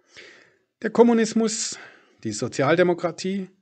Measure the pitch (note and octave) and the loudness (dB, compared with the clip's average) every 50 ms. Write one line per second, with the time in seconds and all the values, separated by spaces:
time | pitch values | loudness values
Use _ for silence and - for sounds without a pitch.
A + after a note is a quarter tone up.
0 | _ _ _ - - - - - _ _ _ _ _ _ _ _ - G#3+ A3 - | _ _ _ -20 -20 -20 -20 -20 _ _ _ _ _ _ _ _ -8 -2 4 6
1 | A3+ A#3 A#3+ A3+ A3+ G#3+ - A3+ A3+ A3 A3 - - - - - - - - _ | 6 6 6 4 2 0 0 -2 -2 -2 -2 -4 -6 -8 -10 -12 -16 -20 -20 _
2 | _ _ _ _ - A2+ G#2 - C3 A#2 - - C#3 C3+ E3 E3+ F3+ F3+ F3 E3+ | _ _ _ _ -10 -10 -6 -6 -8 -6 -4 -2 0 2 4 4 4 2 2 0
3 | - E3+ E3 - - F#3 F#3+ G3 F#3+ F#3 _ _ | -4 -6 -6 -6 -8 -6 -6 -6 -8 -10 _ _